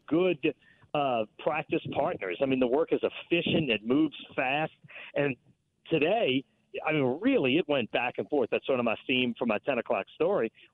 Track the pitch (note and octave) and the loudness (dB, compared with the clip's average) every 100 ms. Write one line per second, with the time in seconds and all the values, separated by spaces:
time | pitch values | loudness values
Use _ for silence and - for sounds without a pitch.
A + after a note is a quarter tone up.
0 | - E3+ F#3 E3 D#3 - _ _ _ D3+ | -2 2 2 0 -2 -4 _ _ _ -2
1 | C#3 A#2 A2 - E3+ D#3 - E3 D3+ C#3+ | 0 0 -2 -4 -4 -4 -2 -4 -4 -4
2 | D#3 - F#2 F2 C3+ C3 B2 C#3 E3 C#3+ | -4 -4 -6 -2 0 2 2 2 2 0
3 | - - - E3+ - - C#3+ A2 A2 C#3 | -2 -4 -2 -2 0 0 0 -2 0 2
4 | D#3 - - - C3 C#3+ D#3 _ - - | 2 -2 -14 -6 -4 -2 -4 _ -20 -20
5 | - C#3+ C#3+ B2 _ _ _ _ - D#3+ | -2 2 2 -2 _ _ _ _ -2 0
6 | D3+ A3+ E3+ C3 - _ _ - D#3 D#3 | 2 2 2 0 -2 _ _ -8 -2 2
7 | B2+ C#3+ A#3+ B3+ C3+ C#3+ - C#3 G#2+ C3 | 2 2 2 2 4 2 2 0 0 -2
8 | A#2+ - A2 C#3+ A2+ A2+ - B2+ A#2+ G#2 | -4 -6 -2 0 0 -2 0 0 0 -2
9 | - B2+ B2 A2+ A#2+ G#2 - B2 - G#2+ | -2 0 0 -2 -2 -2 -2 -4 -2 -4
10 | - - E3 F#3+ A2+ _ - | -4 -2 0 0 -2 _ -8